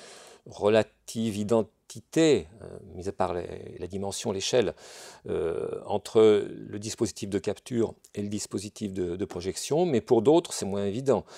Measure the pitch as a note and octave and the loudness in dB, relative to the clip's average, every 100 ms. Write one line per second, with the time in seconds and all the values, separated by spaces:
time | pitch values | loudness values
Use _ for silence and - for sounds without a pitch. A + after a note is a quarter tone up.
0 | - - - - - - G#2 A2 G#2+ _ | -20 -20 -20 -20 -20 -2 4 4 4 _
1 | - A#2 A2+ G2+ G#2 A2+ G#2 _ - A#2 | -10 -4 -2 -2 2 2 0 _ -20 -20
2 | - D#3 D#3+ A#2+ D#2+ - - - G1+ F2+ | -2 4 6 4 0 -12 -16 -16 -14 -10
3 | F2+ - F2+ F2 F2 F2 - - F2 G2 | -6 -2 -2 -2 -6 -10 -14 -12 -8 -6
4 | G2 - A2+ G2 - B2+ G2 - - - | -6 -4 -4 -2 2 2 2 -2 -12 -20
5 | - - - E2+ E2 - - - - G#2 | -20 -14 -6 -2 -2 -2 -4 -6 -4 -6
6 | - A2+ A2 G#2 - - G#2+ G#2 G#2+ - | 0 6 8 6 2 -8 -12 -10 -10 -4
7 | G#2+ - G2+ G2 F#2+ G2 - A#2+ G#2 - | -4 -4 -4 -4 -2 -6 -4 -2 -2 -4
8 | _ - G2+ G#2 - G#2+ G2+ - G#2 F#2+ | _ -8 -6 -6 -6 -8 -8 -8 -6 -4
9 | F2 F2+ G2 F2+ F2+ - - C#3+ F3+ B2 | -4 -4 -6 -6 -6 -6 -2 0 2 0
10 | - A#2 A2 E3 E3 - G2+ G2+ G2+ G#2 | 4 4 6 6 4 -4 -4 -2 -2 -2
11 | C3+ A2 - | 2 0 0